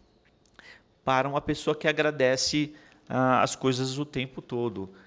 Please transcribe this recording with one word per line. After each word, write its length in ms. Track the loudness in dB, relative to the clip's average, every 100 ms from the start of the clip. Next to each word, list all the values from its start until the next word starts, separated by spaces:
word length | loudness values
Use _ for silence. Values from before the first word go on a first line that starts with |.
| _ _ _ _ _ -20 -20 -20 _ _
para 240 | 0 0 0
uma 140 | -2
pessoa 340 | -2 -2 -2 0
que 120 | 0
agradece, 880 | 0 0 2 2 2 0 0 -2 -6 -20 -20 -6
ah, 300 | 0 4 4
as 140 | 2 0
coisas 420 | 0 0 -2 -4
o 80 | -6
tempo 340 | -6 -8 -10
todo. 540 | -8 -4 -4 -4 -10 -14